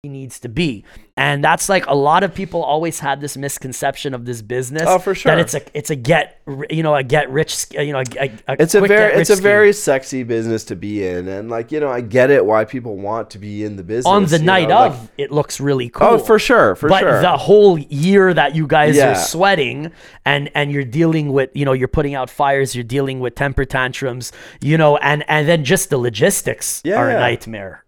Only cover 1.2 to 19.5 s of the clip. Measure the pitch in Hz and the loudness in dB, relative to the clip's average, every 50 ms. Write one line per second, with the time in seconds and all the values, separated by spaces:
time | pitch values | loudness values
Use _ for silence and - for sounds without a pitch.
1.2 | 135 143 143 143 143 151 180 - - - 196 185 - - 139 143 139 147 160 180 | -2 0 0 2 2 2 2 2 0 0 0 0 0 0 0 2 2 2 2 2
2.2 | 196 180 - - 190 - - 170 156 135 147 151 170 170 151 - 151 139 139 139 | 0 -2 -4 -8 -10 -6 -6 -6 -2 -2 -2 -2 -2 -4 -6 -6 -6 -6 -6 -6
3.2 | 143 143 - 135 139 139 - - - 131 123 - 143 139 135 - - 143 131 123 | -6 -12 -10 -10 -10 -10 -10 -10 -12 -12 -10 -6 -6 -6 -6 -6 -8 -8 -8 -8
4.2 | 120 120 120 113 107 101 123 127 131 120 143 156 165 160 185 185 180 196 190 - | -8 -10 -10 -10 -8 -6 -6 -6 -6 -6 -6 -2 0 2 0 0 0 -2 -4 0
5.2 | - 170 156 170 165 - - 143 - - _ 147 147 - 156 135 117 135 170 151 | 2 2 2 2 2 0 -4 -8 -10 -8 _ -10 -6 -6 -8 -4 0 2 2 2
6.2 | 147 - _ _ _ - 139 135 147 - 156 160 160 156 151 139 135 120 143 151 | 2 -2 _ _ _ -12 -10 -10 -8 -6 -4 -2 0 2 0 0 0 0 0 0
7.2 | 143 131 131 147 156 - - - - _ - 135 147 147 147 131 131 120 - - | 0 0 -2 -2 -2 -2 -4 -8 -10 _ -6 -6 -6 -4 -4 -4 -6 -6 -4 -6
8.2 | 139 135 - - _ - 135 143 156 165 - 202 196 196 202 214 214 208 - - | -6 -6 -6 -10 _ -6 0 0 0 4 4 2 4 6 4 4 4 4 4 2
9.2 | 165 - 208 190 190 202 208 208 214 202 202 202 - 165 139 131 - - 135 131 | 4 4 2 4 4 4 4 6 6 4 4 2 0 0 0 0 -2 -6 -8 -8
10.2 | 123 117 120 113 113 113 113 110 - - 113 85 98 104 104 104 95 92 90 90 | -4 -2 -2 -2 -2 -2 -4 -4 -4 -8 -12 -10 -8 -8 -6 -4 -4 -4 -4 -6
11.2 | 90 92 95 98 107 117 117 117 117 - 151 151 147 139 123 123 123 107 107 127 | -6 -8 -8 -10 -8 -8 -8 -8 -6 -6 -4 -4 -2 -2 -2 -4 -6 0 2 4
12.2 | 123 135 143 127 92 104 110 110 110 - - 127 117 120 104 95 101 101 110 113 | 6 6 6 4 4 4 2 2 0 -2 -6 -10 -10 -10 -12 -10 -8 -6 -6 -6
13.2 | 107 - - 101 101 104 104 104 107 107 104 98 87 85 107 120 127 175 196 208 | -8 -10 -14 -16 -14 -12 -8 -8 -8 -8 -8 -10 -10 -6 -6 -2 0 2 2 2
14.2 | 196 151 - - 151 180 190 185 165 147 180 226 254 190 139 120 - - _ - | 2 2 2 2 2 2 2 2 2 4 4 4 4 2 0 -6 -16 -16 _ -8
15.2 | 139 - 143 147 139 - - - 135 143 139 131 123 120 - - 151 208 233 - | -8 -4 -2 -4 -4 -4 -6 -6 -2 -2 -2 -2 -4 -6 -2 2 4 4 4 2
16.2 | - - 220 214 - - 247 220 147 107 90 - 143 151 190 190 196 160 123 110 | 4 4 2 2 4 2 4 4 4 4 2 0 2 2 2 4 4 2 4 4
17.2 | 175 180 160 131 - 156 202 214 208 196 175 156 143 - 147 139 151 185 196 202 | 4 2 2 0 4 4 6 8 8 6 4 2 -4 -6 -4 -2 0 4 4 4
18.2 | 190 185 175 160 147 143 143 160 156 135 160 151 151 151 - 147 135 123 104 92 | 4 4 4 2 0 0 0 -2 0 2 2 4 4 4 6 4 4 4 2 0
19.2 | 82 - - 165 190 196 | -2 -4 0 0 2 2